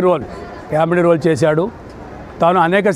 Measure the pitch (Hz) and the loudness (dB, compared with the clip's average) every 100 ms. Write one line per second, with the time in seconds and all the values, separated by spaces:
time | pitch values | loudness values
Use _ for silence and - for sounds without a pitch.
0 | 180 160 - - - - - 151 165 175 | 2 0 -4 -14 -16 -16 -4 -2 0 2
1 | 170 165 165 139 156 156 208 - - - | 2 2 2 2 2 2 -2 -8 -18 -18
2 | - - - - 165 185 165 202 196 | -18 -18 -18 0 2 4 2 2 2